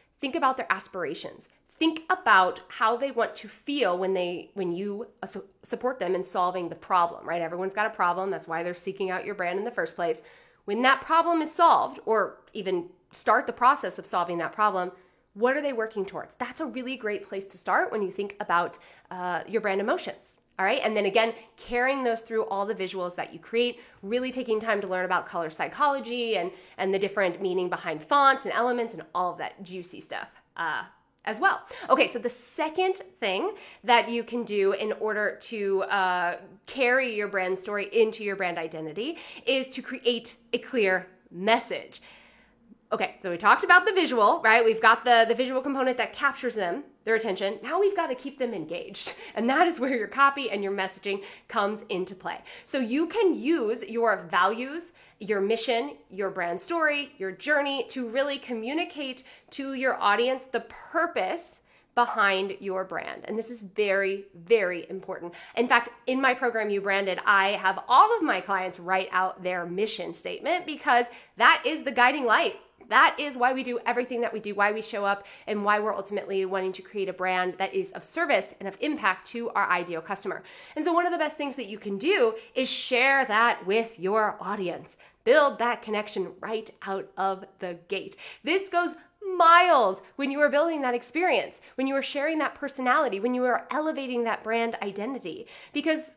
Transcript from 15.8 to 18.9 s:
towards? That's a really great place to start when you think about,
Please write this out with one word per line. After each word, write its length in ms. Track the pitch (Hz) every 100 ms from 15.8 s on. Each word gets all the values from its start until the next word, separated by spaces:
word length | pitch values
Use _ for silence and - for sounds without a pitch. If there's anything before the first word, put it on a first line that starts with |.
| 220 214
towards? 300 | 190 170 -
That's 260 | - 247 -
a 60 | 302
really 300 | 226 247 262
great 300 | 214 208 -
place 200 | 196 196
to 120 | 185
start 320 | - 220 359
when 120 | 220
you 80 | 190
think 260 | 190 202 -
about, 360 | 208 175 175 - -